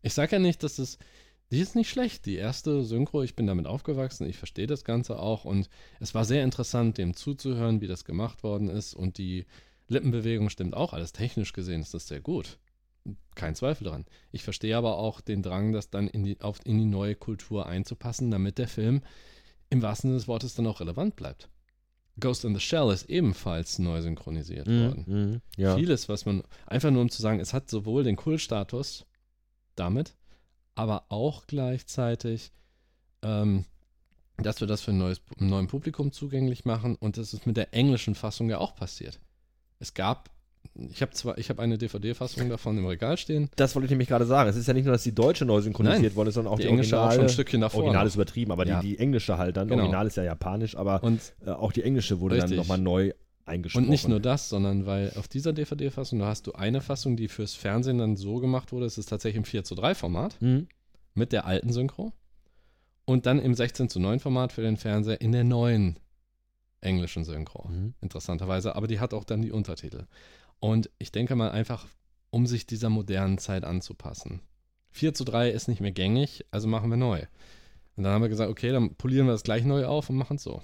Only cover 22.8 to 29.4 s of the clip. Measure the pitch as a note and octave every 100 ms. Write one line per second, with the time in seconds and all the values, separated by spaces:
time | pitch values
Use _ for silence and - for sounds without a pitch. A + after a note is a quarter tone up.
22.8 | C3 F#2+ - F3 C#3+ F#2+ - E2+ E2+ -
23.8 | F2 E2 E2 D#2+ - D#2+ D#2 E2+ D#2+ A#2
24.8 | A#2 C#3 F2+ C#3 G2+ A#2 - - F#2+ F#2
25.8 | F3 B2+ - G#2 - G2 - - - B2+
26.8 | D3+ B2+ A#2+ - G#2+ G#2+ F#2+ C3 - A2
27.8 | G#2 B2 B2+ G2 - D#3 - G#2+ G2 A#2+
28.8 | C#3+ - - _ _ _